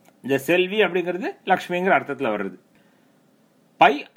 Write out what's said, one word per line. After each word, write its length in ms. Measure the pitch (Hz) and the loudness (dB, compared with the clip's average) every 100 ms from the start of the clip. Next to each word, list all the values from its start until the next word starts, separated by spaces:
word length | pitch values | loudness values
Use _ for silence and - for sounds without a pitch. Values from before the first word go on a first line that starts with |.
| _ _ | _ _
இந்த 160 | 131 135 | -4 -2
செல்வி 460 | 135 175 185 214 | 2 0 2 0
அப்படிங்கிறது 460 | 185 185 175 180 294 - - | 0 0 -4 -6 -8 -8 -2
லக்ஷ்மிங்கிற 480 | 180 - 180 185 | -2 -2 -2 2
அர்த்தத்துல 340 | 151 131 131 127 | 2 0 -4 -4
வருது. 320 | 104 98 92 _ _ _ _ _ _ _ _ _ _ _ - | -4 -6 -10 _ _ _ _ _ _ _ _ _ _ _ 4
பை 300 | 175 285 - | 4 4 0